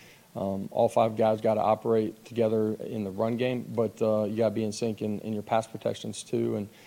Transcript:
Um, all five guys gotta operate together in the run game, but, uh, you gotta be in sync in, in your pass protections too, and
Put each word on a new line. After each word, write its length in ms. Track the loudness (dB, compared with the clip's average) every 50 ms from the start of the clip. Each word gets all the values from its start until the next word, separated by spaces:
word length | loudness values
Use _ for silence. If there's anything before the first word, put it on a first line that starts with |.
| -20 -20 -20 -20 -20 _ -8
Um, 320 | -4 -4 -2 -4 -4 -6 -4
all 180 | 0 2 2 4
five 260 | 4 4 2 2 4
guys 260 | 2 4 4 4 2
gotta 200 | 2 2 2 2
operate 640 | 2 2 2 2 2 2 2 2 2 0 -4 -8 -14
together 480 | -6 0 0 2 2 2 2 2 0 -2
in 300 | -4 -6 -6 -6 -4 -4
the 80 | -4
run 260 | -2 -2 -2 0 0
game, 280 | 0 -2 -2 -2 -4 -6 -4
but, 320 | -2 0 0 0 0 0
uh, 220 | 0 2 2 2 0
you 140 | 0 0
gotta 160 | 2 2 2 2
be 100 | 0 -2
in 80 | -2
sync 300 | -2 -2 -2 -4 -2 -2
in, 180 | -4 -4 -4 -4
in 140 | -4 -4 -4
your 100 | -4 -2
pass 240 | 0 0 0 0
protections 560 | -2 -8 -6 -4 -4 -4 -4 -8 -10 -10 -10 -8
too, 320 | -4 -2 0 0 0 -2
and 120 | -2 -4 -6 -12 -20 -20